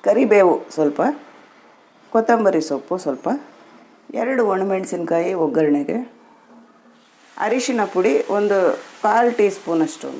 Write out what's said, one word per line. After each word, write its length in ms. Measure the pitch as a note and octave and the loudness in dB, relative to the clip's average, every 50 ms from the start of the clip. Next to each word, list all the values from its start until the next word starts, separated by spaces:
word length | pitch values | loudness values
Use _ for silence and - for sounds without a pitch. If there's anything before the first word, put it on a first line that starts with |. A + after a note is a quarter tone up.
| - | 2
ಕರಿಬೇವು 480 | G3+ G#3 A3+ C4+ G#3+ G#3 G3+ F#3+ F3 D#3 - - - - | 2 2 4 4 6 6 6 6 6 4 2 -2 -8 -2
ಸ್ವಲ್ಪ, 240 | - D#3 D3 C#3+ - E3+ C4+ D4 - - - - - - - _ - _ - - _ _ _ _ _ _ _ - | 0 0 0 0 0 -2 -2 -2 -4 -12 -20 -20 -20 -20 -20 _ -20 _ -20 -20 _ _ _ _ _ _ _ -2
ಕೊತ್ತಂಬರಿ 480 | A3+ A3 - A#3 A3+ G#3+ F#3+ E3 D#3+ D#3 - | 0 2 2 0 2 2 2 2 0 -2 -2
ಸೊಪ್ಪು 260 | C#3+ C3 - - F3 F#3 - | -6 -8 -6 -6 -8 -6 -4
ಸ್ವಲ್ಪ, 240 | D3+ C3 C3+ - E3+ B3 D4 - - - - - - - - - _ _ _ _ - - A#3 | -6 -6 -4 -4 -6 -6 -6 -8 -16 -20 -20 -20 -20 -20 -20 -20 _ _ _ _ -10 -8 -6
ಎರಡು 220 | A3+ B3 C4+ B3 A3+ G3+ F#3+ | -4 -2 -2 0 0 0 0
ಒಣಮೆಣಸಿನ್ಕಾಯಿ 760 | F#3+ F#3+ G3 F#3+ F#3+ D#3+ - F#3 E3+ E3+ D#3+ E3+ E3+ E3+ F3+ F#3+ E3+ D#3+ | -2 -2 -2 -4 -4 -4 -6 -6 -6 -4 -2 -2 -2 0 -2 -2 -2 -2
ಒಗ್ಗರಣೆಗೆ, 520 | D3+ - D#3+ D#3 D3+ D3 C#3+ C#3+ - - A#3 B3+ - - - - - - _ _ _ - - - _ _ _ _ - _ _ _ _ _ _ _ - - - - | -2 0 0 2 2 2 0 0 -4 -6 -6 -8 -10 -16 -20 -20 -20 -20 _ _ _ -20 -20 -20 _ _ _ _ -20 _ _ _ _ _ _ _ -20 -8 -6 -4
ಅರಿಶಿನ 340 | G#3+ A#3 C4 B3 - B3+ A#3 G#3 G3 - | -2 -2 -2 -2 -2 -2 -2 -2 -2 0
ಪುಡಿ 200 | F#3 F#3 A3+ C#4 - - - F#3+ G3+ | 0 2 2 2 0 0 0 0 0
ಒಂದು 200 | G#3 G#3 G3+ G3 F#3 D#3+ - - - - - - - | 2 2 2 2 2 2 0 -2 -8 -18 -12 -2 0
ಕಾಲು 260 | G#3+ A3 A#3 A#3+ A#3+ A#3 A3 | 2 2 4 2 2 2 2
ಟೀ 80 | G#3 G3+ G3 - | 2 2 0 -4
ಸ್ಪೂನಷ್ಟು. 520 | - E3 E3+ D#3+ D#3+ D#3 - - - C3+ C3 - | -6 -2 0 0 0 0 -2 -10 -12 -12 -12 -12